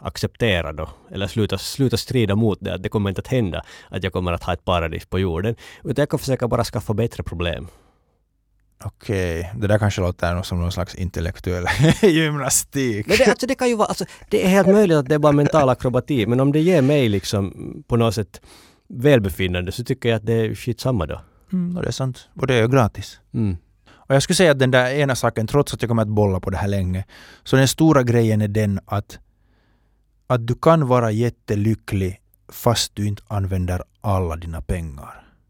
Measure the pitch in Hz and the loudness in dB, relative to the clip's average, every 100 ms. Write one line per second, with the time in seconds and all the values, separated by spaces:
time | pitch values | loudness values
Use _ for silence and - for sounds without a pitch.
0 | - - 104 _ 120 90 80 76 78 - | -10 -6 -8 _ 0 0 -2 -8 -10 -12
1 | _ - 98 - 101 98 - - 131 110 | _ -8 -6 -2 -2 -2 -8 -2 -2 -2
2 | - 127 107 101 113 92 95 90 101 113 | -2 -2 0 2 0 -2 -6 -6 -4 -4
3 | 98 92 - 131 101 78 - - - 98 | -2 -4 -4 -2 -2 -4 -12 -20 -12 -6
4 | 92 90 90 85 - 87 - 87 82 85 | -4 -4 -2 -4 -4 -6 0 0 0 -8
5 | - 95 95 82 104 117 - - - 120 | -6 -4 -2 -2 -4 -6 -12 -16 -8 -2
6 | 147 147 - 127 120 117 117 110 - 104 | -2 -2 -4 -2 -2 -2 -2 -6 -4 -2
7 | 117 - - 82 87 80 87 _ _ _ | -2 -4 -10 -4 -4 -6 -10 _ _ _
8 | _ _ _ _ _ _ _ _ 104 _ | _ _ _ _ _ _ _ _ -16 _
9 | - 98 90 82 87 113 101 104 104 101 | -6 -2 -2 -4 -6 -6 0 2 2 0
10 | 87 90 87 87 - 90 87 87 87 - | -2 0 -2 -2 -4 -4 -2 -4 -8 -6
11 | 87 - 85 - - 90 90 - 151 - | -6 -4 -6 -6 -6 -4 -4 0 2 4
12 | 214 156 156 147 135 - - 139 131 104 | 4 4 0 -2 -2 -4 -4 -4 -2 -2
13 | 110 214 - - 254 269 254 226 214 - | 0 2 4 2 -2 -2 0 0 0 -2
14 | 175 - - 202 180 196 180 202 208 156 | -8 -12 -4 0 4 4 6 6 6 2
15 | 131 151 151 143 143 160 135 123 131 123 | 2 2 4 4 4 4 4 2 0 -2
16 | - 143 107 123 135 147 160 180 131 147 | 0 0 2 2 2 2 4 4 4 4
17 | 120 101 - 104 98 - - 151 - 117 | 2 0 0 -2 -2 -6 -14 -14 -2 2
18 | 113 107 101 - _ - - _ _ 151 | 2 0 -6 -10 _ -20 -20 _ _ 0
19 | 135 135 98 - 95 90 90 - 120 131 | 4 4 4 -2 -2 -2 -4 -8 -6 -4
20 | 120 110 104 113 110 107 - 117 131 120 | 0 -2 0 0 -2 -4 -6 -4 -2 -2
21 | 76 - - _ _ 185 175 175 - - | -4 -8 -14 _ _ -6 -4 -4 -6 -4
22 | 131 123 - - 135 123 113 135 104 - | -6 -6 -16 -8 0 2 4 4 2 -2
23 | 101 - _ 131 107 87 _ _ _ _ | -16 -18 _ -4 -2 -4 _ _ _ _
24 | _ 135 - 180 180 135 131 127 123 139 | _ 0 2 2 4 4 4 4 2 0
25 | 139 123 120 113 110 143 143 - 113 117 | 0 2 0 0 0 0 0 -4 0 0
26 | 107 104 104 92 - 95 101 101 92 92 | 2 2 2 0 -4 -4 -2 -2 -2 -4
27 | 95 - - - - 131 135 - 160 143 | -8 -16 -20 -20 0 4 4 4 4 6
28 | 123 120 113 107 107 104 104 95 - 101 | 4 2 4 2 0 0 0 -2 -4 -6
29 | - - _ _ _ _ _ _ _ _ | -6 -18 _ _ _ _ _ _ _ _
30 | _ _ _ 123 113 120 160 165 131 123 | _ _ _ -2 0 2 4 6 6 2
31 | 117 107 120 - - 104 104 107 - 101 | 2 0 -2 -4 -4 0 0 0 -2 -2
32 | 92 92 _ _ _ - - 113 - - | -2 -6 _ _ _ -2 0 0 -2 -4
33 | 104 101 _ 104 95 95 90 90 - _ | -6 -6 _ -4 -2 -2 -2 -4 -6 _
34 | 113 92 90 80 82 78 - 92 82 67 | -2 0 -2 -6 -8 -10 -6 -6 -6 -12
35 | 65 - _ _ _ | -18 -20 _ _ _